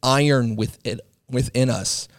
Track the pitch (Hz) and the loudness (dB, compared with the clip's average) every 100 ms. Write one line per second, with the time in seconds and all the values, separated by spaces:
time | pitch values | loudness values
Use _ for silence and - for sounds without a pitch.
0 | 127 135 147 135 117 107 107 - 120 117 | 2 4 4 4 2 -2 -4 -6 -8 -8
1 | - _ - 127 123 123 127 101 95 - | -12 _ -6 -4 -2 0 0 0 -4 -6
2 | - | -10